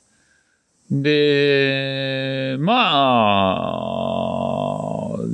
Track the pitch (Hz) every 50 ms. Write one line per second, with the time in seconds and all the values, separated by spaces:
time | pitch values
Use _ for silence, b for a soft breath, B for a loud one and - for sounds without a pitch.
0 | _ _ _ _ _ _ _ _ _ _ _ _ _ _ _ _ _ - - 139
1 | 139 147 151 147 147 147 143 143 143 143 143 139 139 139 135 135 135 135 135 135
2 | 135 135 135 135 135 135 135 135 135 135 131 131 147 190 233 254 226 180 156 139
3 | 139 131 127 117 110 104 101 98 98 95 92 90 87 87 87 87 85 85 - -
4 | 50 50 50 50 50 50 50 50 50 50 50 50 50 50 50 52 52 50 53 53
5 | 52 - 55 55 57 57